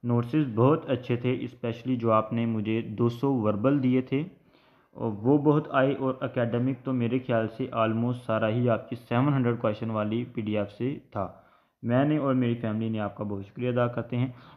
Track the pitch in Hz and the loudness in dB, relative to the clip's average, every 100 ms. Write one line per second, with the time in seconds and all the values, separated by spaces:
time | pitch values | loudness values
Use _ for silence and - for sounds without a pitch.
0 | 123 120 120 156 143 110 127 160 - 123 | 0 0 0 0 0 4 4 4 0 -4
1 | - 120 127 123 120 - 120 117 127 123 | -2 -2 -2 -4 -6 -8 -8 -6 -4 -2
2 | 113 110 110 117 117 110 104 110 117 107 | 4 2 2 -2 -2 -2 0 -2 -2 0
3 | 120 120 139 135 107 104 123 143 127 127 | 0 2 0 2 2 2 2 2 2 2
4 | 127 135 175 - _ _ _ _ _ - | 0 -4 -4 -12 _ _ _ _ _ -8
5 | 117 101 113 147 143 147 151 139 131 143 | -6 -2 2 4 4 2 2 2 2 2
6 | 131 131 143 - 117 120 127 131 - 127 | -2 -2 -4 -2 0 0 -2 -2 -4 -2
7 | 117 127 127 117 110 - 131 117 113 110 | 0 -2 0 0 0 -4 -6 0 0 2
8 | 120 123 - 110 110 113 120 110 - 117 | 0 -2 -2 0 2 2 2 0 -2 -12
9 | - 120 139 139 120 117 113 107 110 110 | -2 2 4 2 2 2 0 -2 -4 -2
10 | 104 113 123 123 104 104 101 - 123 147 | 0 -2 -4 -6 -2 -2 -4 -4 -6 -6
11 | _ 107 90 - _ _ _ _ 113 123 | _ -6 -6 -8 _ _ _ _ 0 2
12 | 143 151 135 131 123 117 117 107 113 110 | 2 2 2 2 2 0 -2 -2 -2 -2
13 | 101 - 104 101 98 - 123 123 120 120 | -4 -6 -8 -8 -10 -6 -2 0 0 -2
14 | 117 123 127 123 - | -4 -2 -2 -4 -20